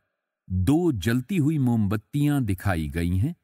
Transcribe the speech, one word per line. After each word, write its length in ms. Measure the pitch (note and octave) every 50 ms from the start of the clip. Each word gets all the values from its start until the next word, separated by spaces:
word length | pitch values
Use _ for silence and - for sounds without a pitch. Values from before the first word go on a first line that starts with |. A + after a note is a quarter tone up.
| _ _ _ _ _ _ _ _ _ -
दो 440 | F#2 F#2 F#2 F2 C#3+ E3 F3+ E3+
जलती 460 | C3 G2+ F#2 A2+ A#2 B2+ B2 - G3+ F3+
हुई 200 | C3 D3+ E3 D3
मोमबत्तियां 840 | C3 B2 A#2+ A2+ G#2 F#2+ A2 G#2+ - _ - D3 D3 D3 D3 C#3+ B2+
दिखाई 420 | G2+ F#2+ - - G2+ F#2 E2 D#2 D2
गई 280 | C#2+ E2+ F2 F2 F2+ F#2+
हैं 180 | A2 D#3 F3 -